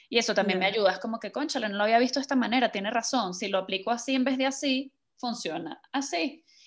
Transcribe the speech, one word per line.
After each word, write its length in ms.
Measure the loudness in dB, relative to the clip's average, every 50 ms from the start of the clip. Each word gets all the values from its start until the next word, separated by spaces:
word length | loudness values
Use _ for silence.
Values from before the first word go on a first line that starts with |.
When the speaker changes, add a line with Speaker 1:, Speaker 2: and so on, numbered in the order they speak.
| -10 -2
Speaker 1:
Y 80 | 0 0
eso 160 | 2 2 2
también 240 | 2 2 2 2 2
me 80 | 2
Speaker 2:
Ya. 60 | 2
Speaker 1:
ayuda, 200 | 2 4 4 4 4
es 60 | 2
como 200 | -4 -6 -8 -6
que, 120 | -8 -6
"Cónchale, 380 | -4 -4 -4 -2 -2 -4 -4 -2
no 80 | 0 0
lo 60 | 2
había 160 | 4 6 6
visto 200 | 4 4 0 -2
de 40 | -2
esta 120 | 0 0
manera, 360 | 0 2 2 2 2 2 2
tiene 180 | 0 -2 -4 0
razón, 460 | -2 -2 -2 0 0 0 0 -2 -4
si 140 | -6 -4 -2
lo 100 | -2 -2
aplico 320 | -2 0 -4 -4 0 -2
así 240 | -2 -2 0 0 0
en 80 | 2 2
vez 160 | 2 2 2
de 80 | 0 0
así, 460 | 0 -2 0 0 0 0 -2 -6 _ _ _ _ _ -10
funciona 640 | -8 -8 -6 -6 -6 -6 -6 -6 -8 -10 -12 -14 _ -6
así". 520 | -4 -4 -4 -2 -2 -2 -2 -2 -4 -8 _ _ _ _ -20